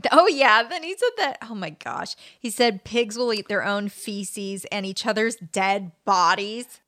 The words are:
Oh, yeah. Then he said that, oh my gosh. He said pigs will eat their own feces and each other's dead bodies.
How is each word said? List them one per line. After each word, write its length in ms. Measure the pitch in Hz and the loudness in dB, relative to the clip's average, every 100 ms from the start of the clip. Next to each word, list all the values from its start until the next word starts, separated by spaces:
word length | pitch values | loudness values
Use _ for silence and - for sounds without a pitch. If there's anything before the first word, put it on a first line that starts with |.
| - | 4
Oh, 160 | 269 359 | 6 6
yeah. 360 | 294 269 214 | 6 6 6
Then 200 | 233 349 | 4 -4
he 120 | 320 | -8
said 140 | 381 494 466 | -2 -2 0
that, 200 | 330 - 220 | -4 -4 -12
oh 60 | |
my 160 | 220 180 | -10 -10
gosh. 440 | 151 - 127 - - - _ | -10 -10 -8 -8 -10 -18 _
He 100 | 240 | -10
said 340 | 208 240 196 | 2 2 2
pigs 340 | - 233 233 220 | -4 -2 -2 -2
will 160 | 247 | -2
eat 140 | 220 190 | -2 -2
their 160 | 208 | -2
own 260 | - 202 208 | 0 -2 -4
feces 760 | - - 202 190 - 196 196 - | -8 -10 -8 -8 -8 -8 -8 -8
and 140 | 208 | -8
each 200 | 190 196 | -6 -6
other's 300 | 233 214 220 | -4 0 -2
dead 560 | 220 170 - 190 202 190 - | -4 -6 -2 0 0 -2 -10
bodies. 760 | - 190 175 185 202 220 247 - | 0 4 4 2 -2 -8 -12 -16